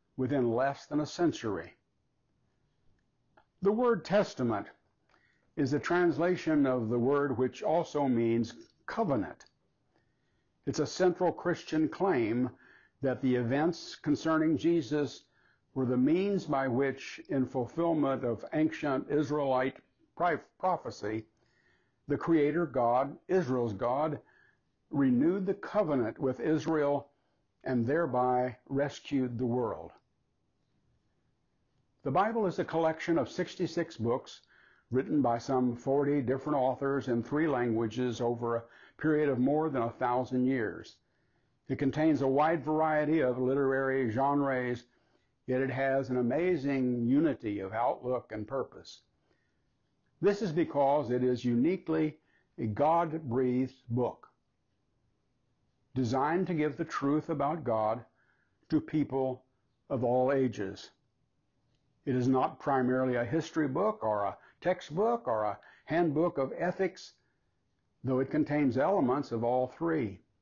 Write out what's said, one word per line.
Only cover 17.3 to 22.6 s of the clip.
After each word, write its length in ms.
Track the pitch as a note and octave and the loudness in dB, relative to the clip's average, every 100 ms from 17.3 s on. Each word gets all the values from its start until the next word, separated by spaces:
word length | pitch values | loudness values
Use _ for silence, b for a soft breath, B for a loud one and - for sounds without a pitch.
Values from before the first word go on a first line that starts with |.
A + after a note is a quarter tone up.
| C#3 B2+ | -2 0
fulfillment 800 | C3+ A#2+ - E3+ D#3+ C3+ C3 | -2 -4 -2 0 2 0 0
of 200 | B2 A2+ - | -2 -4 -4
ancient 580 | D#3 D#3 - D3 C3 - | 0 0 -2 -4 -4 0
Israelite 680 | D3 C#3+ D3+ C#3 B2+ C3 - _ _ _ - | 0 0 0 0 0 0 -4 _ _ _ -4
pri-, 220 | F3 D#3 - _ | -2 -2 -6 _
prophecy, 640 | F#3 E3 A#2+ - G#2 A2 A2 _ _ _ _ _ _ _ - | -2 -2 -4 -8 -6 -6 -8 _ _ _ _ _ _ _ -4
the 80 | C#3+ | -2
Creator 500 | - E3 D3 D#3 | 2 4 4 2